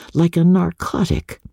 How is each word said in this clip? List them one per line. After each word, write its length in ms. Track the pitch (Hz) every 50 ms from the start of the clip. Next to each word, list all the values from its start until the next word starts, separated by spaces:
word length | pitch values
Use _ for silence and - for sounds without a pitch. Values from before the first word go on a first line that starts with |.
| - - -
like 240 | 143 170 170 - 170
a 60 | 165
narcotic. 960 | 180 185 190 175 165 165 - - - - - 196 - - - - - - - _ -